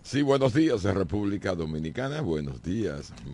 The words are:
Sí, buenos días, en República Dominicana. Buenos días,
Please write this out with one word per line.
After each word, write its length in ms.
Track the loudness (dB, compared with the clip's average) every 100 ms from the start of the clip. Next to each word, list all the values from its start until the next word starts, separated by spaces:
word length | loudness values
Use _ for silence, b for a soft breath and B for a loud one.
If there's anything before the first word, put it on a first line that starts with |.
Sí, 220 | -4 2
buenos 320 | 4 6 6 4
días, 280 | 4 2 2
en 100 | 2
República 580 | 0 0 0 -2 -2
Dominicana. 680 | -2 -2 -4 -4 -4 -4 -2
Buenos 420 | -2 -2 -2 -6
días, 500 | -4 -2 -2 -6 -10 -14 -14